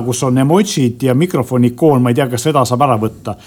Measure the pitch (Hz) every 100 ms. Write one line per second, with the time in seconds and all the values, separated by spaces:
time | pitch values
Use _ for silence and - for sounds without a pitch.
0 | 120 120 135 127 135 180 202 - 123 120
1 | 131 127 185 143 117 127 120 120 160 131
2 | 123 120 131 120 156 147 117 123 143 110
3 | 110 - 117 -